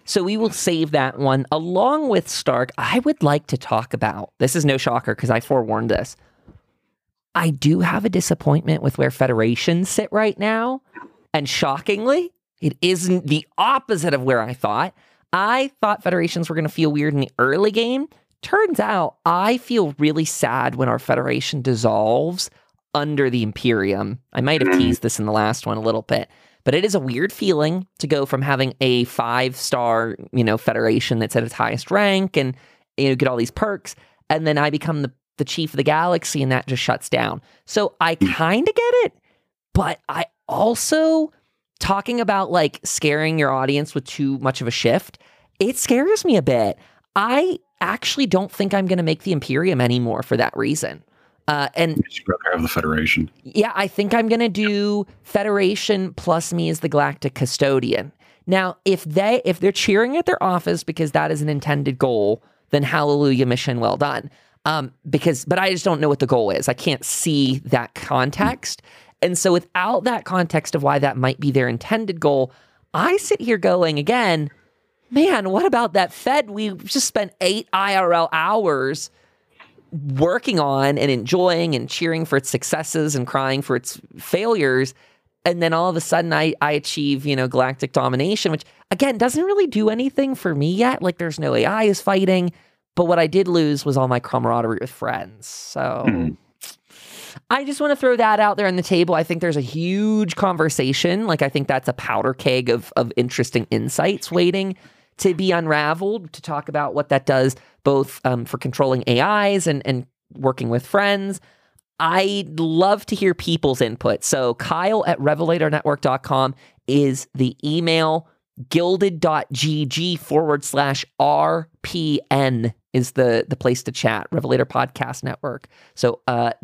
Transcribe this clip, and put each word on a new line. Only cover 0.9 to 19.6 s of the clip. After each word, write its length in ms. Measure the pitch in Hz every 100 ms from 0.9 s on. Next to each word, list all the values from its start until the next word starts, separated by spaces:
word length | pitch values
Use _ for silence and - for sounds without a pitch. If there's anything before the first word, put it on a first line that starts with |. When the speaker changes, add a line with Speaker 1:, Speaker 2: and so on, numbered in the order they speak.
Speaker 1:
that 280 | 147 131 127
one. 260 | 139 135 131
Along 560 | 156 170 185 240 302 285
with 200 | 190 -
Stark, 440 | - - 123 127 -
I 220 | - 247
would 220 | 294 311
like 240 | 147 151 -
to 100 | 123
talk 380 | - 110 120
about, 360 | 117 110 92 101 -
this 160 | 131 170
is 80 |
no 120 | 147 135
shocker 380 | - 120 -
'cause 160 | 113 117
I 80 | 113
forewarned 520 | - 135 110 110 113
this, 260 | 104 120 - _ _ - - _ _ _ _ _ _ _
I 160 | - 165
do 300 | 139 147 170
have 240 | 170 175
a 60 | 202
disappointment 720 | 180 - 165 - 147 156 156
with 160 | 139 -
where 120 | 131
Federations 760 | 127 131 113 113 117 - 170 190
sit 200 | - 214
right 280 | 208 214 -
now. 440 | 208 220 240 262 - - - _ _
And 160 | 156 139
shockingly, 840 | - 147 139 - 202 233 302 349 - _ _
it 160 | 160 -
isn't 460 | 180 185 180 180 151
the 180 | 151 - -
opposite 560 | 214 269 262 190 165
of 120 | 139
where 180 | 127 123
I 100 | 113
thought. 400 | 123 104 107 180 - _ _ _
I 380 | 180 202 254 269 -
thought 220 | 214 208
Federations 480 | 185 180 170 175 165
were 40 | 160
gonna 120 | 156
feel 240 | - 160
weird 220 | 147 151
in 60 | 143
the 100 | 135 -
early 320 | 127 156 214
game. 360 | 214 233 262 311 _ _ _
Turns 360 | - 392 427 311
out, 380 | 208 202 156 -
I 320 | 165 175 202
feel 380 | 247